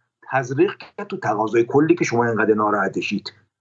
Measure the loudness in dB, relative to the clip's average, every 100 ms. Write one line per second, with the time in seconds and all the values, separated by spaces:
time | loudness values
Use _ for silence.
0 | _ _ -6 -4 -2 0 0 -2 -16 -14
1 | -10 -8 -4 -2 0 0 2 4 4 2
2 | 0 0 0 2 2 2 2 0 -2 -4
3 | -4 -6 -8 -18 _ _